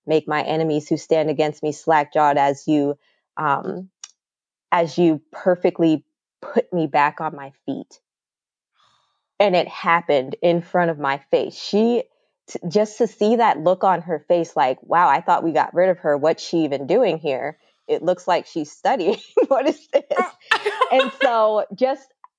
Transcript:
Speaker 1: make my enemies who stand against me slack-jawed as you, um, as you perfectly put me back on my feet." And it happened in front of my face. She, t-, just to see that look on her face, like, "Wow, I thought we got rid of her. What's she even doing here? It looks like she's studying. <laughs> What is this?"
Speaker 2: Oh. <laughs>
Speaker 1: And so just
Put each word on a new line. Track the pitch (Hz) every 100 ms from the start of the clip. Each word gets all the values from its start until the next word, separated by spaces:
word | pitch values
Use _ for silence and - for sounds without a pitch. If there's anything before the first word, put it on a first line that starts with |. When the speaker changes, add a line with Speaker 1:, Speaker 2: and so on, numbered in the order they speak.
| 151
Speaker 1:
make | 156 151
my | 151
enemies | 135 160 160 151 -
who | 156
stand | - 160 151
against | 147 151 -
me | 151
slack-jawed | 143 - 156 147 160 147 143
as | 139 139 -
you, | 151 143 143 _ _ _ -
um, | 151 139 - 180 190 _ - _ _ _ _ _ -
as | 180 165 -
you | 175 151 _
perfectly | - 185 175 180 175 165 147 _ _ _ -
put | - - -
me | 175 156
back | 147 147 156
on | 160 143
my | 139 _ -
feet." | 131 - - _ _ _ _ _ _ _ _ _ _ _ _ _ -
And | 202
it | 180 -
happened | - 185 170 170 143 131 -
in | 175 170
front | 170 180 170
of | 151
my | 139 143 -
face. | 156 - -
She, | - 202 233 240 - _ _ _ -
t-, | - 175
just | 202 214 -
to | 233
see | - 208 233
that | 220 -
look | 165 185
on | 196 175
her | 170 156 -
face, | 175 165 -
like, | 131 131
"Wow, | - 160 170
I | 147
thought | 180 165
we | 165
got | 147 -
rid | 165 185
of | 175
her. | 156 143
What's | 151 160
she | - 165
even | 147 139 135
doing | 214 214 160
here? | 147 127 147 - _ _ -
It | 151
looks | 170 180 -
like | 170 -
she's | 170 147
studying. | - 196 247 170 214 -
<laughs> | - -
What | 254 285
is | - _
this?" | 277 - 349
Speaker 2:
Oh. | 370 - - -
<laughs> | 403 392 508
Speaker 1:
And | 262 262 -
so | 262 226 214 214 - 190
just | 254 - _ _ -